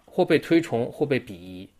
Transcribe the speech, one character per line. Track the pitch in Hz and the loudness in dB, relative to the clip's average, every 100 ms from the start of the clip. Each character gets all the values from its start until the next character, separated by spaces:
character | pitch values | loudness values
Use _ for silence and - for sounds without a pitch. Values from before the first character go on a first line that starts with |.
或 | _ - | _ 0
被 | 175 147 | 2 2
推 | - 165 | 4 2
崇 | 165 117 127 | 2 -2 -2
或 | - 143 | -2 -2
被 | 123 | -2
鄙 | 107 | -4
夷 | 90 92 90 95 | -16 -14 -16 -16